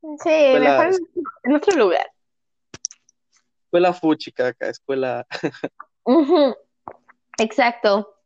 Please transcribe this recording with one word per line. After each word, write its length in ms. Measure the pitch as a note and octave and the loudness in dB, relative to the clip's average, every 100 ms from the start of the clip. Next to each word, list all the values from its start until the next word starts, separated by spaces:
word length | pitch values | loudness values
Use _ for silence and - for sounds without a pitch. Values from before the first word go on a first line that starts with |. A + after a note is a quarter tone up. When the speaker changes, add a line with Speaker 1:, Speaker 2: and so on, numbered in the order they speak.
Speaker 1:
Sí, 280 | D#4 D4 F4 | -14 -6 0
Speaker 2:
Escuela 300 | D#4 C#4+ C4 B3+ | 4 4 4 4
Speaker 1:
mejor 160 | C#4 D#4+ | 2 2
Speaker 2:
es- 140 | F#4+ E4 - D4 - | 0 -4 -10 -10 -10
Speaker 1:
en 120 | A#3+ D4+ | -2 0
otro 200 | F4 F4 | 2 2
lugar. 320 | G#3 E3 - _ _ _ _ _ _ - - - _ _ _ _ _ _ _ | 2 0 -4 _ _ _ _ _ _ -18 -18 -18 _ _ _ _ _ _ _
Speaker 2:
Escuela 280 | F3 F3+ | 0 0
fuchicaca, 720 | F3 D#3+ D#3 - - B2+ B2 - | 0 -2 -2 -4 -4 -4 -4 -10
escuela 600 | A#2+ - C3+ C3 A#2+ - | -10 -8 -4 -4 -6 -10
<laughs> 420 | - D#3 - - _ - _ - | -8 -8 -8 -14 _ -20 _ 0
Speaker 1:
Ujú. 500 | C#4 C#4 E4+ C#4 - _ _ - - _ _ _ - | 2 4 2 2 -2 _ _ -20 -20 _ _ _ -6
Exacto. 760 | A3+ - A#3+ A#3 G#3+ G3+ G3+ _ | -4 0 -2 0 0 0 -4 _